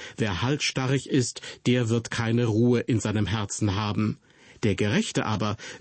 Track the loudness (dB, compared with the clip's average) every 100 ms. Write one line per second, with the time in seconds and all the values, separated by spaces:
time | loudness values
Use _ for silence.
0 | -6 -4 -2 0 0 0 -2 -2 0 -2
1 | 0 0 0 -4 -16 -4 0 2 2 0
2 | -2 -2 0 2 2 4 4 4 2 0
3 | 0 0 0 0 -2 -2 0 0 0 0
4 | -2 -4 _ _ -20 -2 0 2 2 2
5 | 0 -2 -2 -2 -2 -4 -10 -6